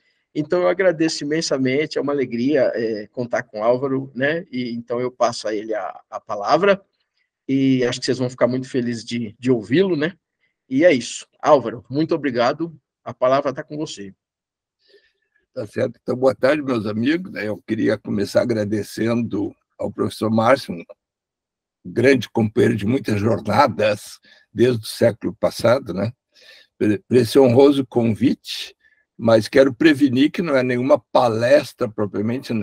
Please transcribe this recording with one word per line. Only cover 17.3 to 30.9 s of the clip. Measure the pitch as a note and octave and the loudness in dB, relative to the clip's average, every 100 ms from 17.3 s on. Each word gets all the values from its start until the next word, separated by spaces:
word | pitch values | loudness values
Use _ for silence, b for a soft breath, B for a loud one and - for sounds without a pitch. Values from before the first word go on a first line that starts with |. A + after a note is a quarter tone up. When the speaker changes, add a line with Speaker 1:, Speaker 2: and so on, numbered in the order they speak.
Speaker 2:
né? | - G#2 | -8 -8
Eu | G2+ | -8
queria | - A2 G2+ G#2+ | -6 -2 0 -2
começar | - A2+ G2+ A2+ | -4 -4 0 0
agradecendo | B2 A2 G#2 G#2+ - - A2 A#2 A#2 G2 G2+ - _ _ | 0 -2 -2 -2 -6 -4 -2 0 -2 -4 -4 -8 _ _
ao | G#2 | -10
professor | G#2 G#2+ - A2 | -4 -4 -2 0
Márcio, | A2 A2+ C3+ - | 2 2 -2 -8
um | F2 E2+ - _ _ _ _ _ _ _ _ | -12 -14 -20 _ _ _ _ _ _ _ _
grande | - F2+ A#2+ C3+ A2+ | -10 0 2 2 0
companheiro | - A2 A#2+ - A#2 | -2 -2 2 0 0
de | |
muitas | G2+ C3 - G#2+ | -2 -2 -2 -2
jornadas, | G#2 - - A#2 C#3+ - G#2 G#2 - - b b b | 0 -2 -2 2 2 2 -2 -2 -8 -20 b b b
desde | - A#2+ A#2+ | 0 2 2
o | A2 | -6
século | - A#2 G#2+ - - | 0 0 0 -8 -4
passado, | F2 - A#2 B2+ - | -4 0 0 0 0
né? | F2+ G#2 - _ b b b b _ | -6 -6 -8 _ b b b b _
Por, | G#2 G2+ - | 0 0 2
por | A#2+ | 2
esse | A#2 C#3 | 4 6
honroso | C3+ A#2+ C#3 C#3 B2+ | 6 8 6 4 0
convite, | - A#2 G#2 B2+ A3+ - - - _ _ _ _ _ | 0 0 2 0 0 -6 -12 -12 _ _ _ _ _
mas | A#2 A2+ G#2 | 4 4 4
quero | C#3 C3+ | 4 4
prevenir | B2 D#3+ C#3+ C#3+ A#2+ D3 | 4 2 4 2 4 2
que | - | 0
não | E3+ C3+ | -2 0
é | |
nenhuma | B2+ B2 B2+ | 0 -2 2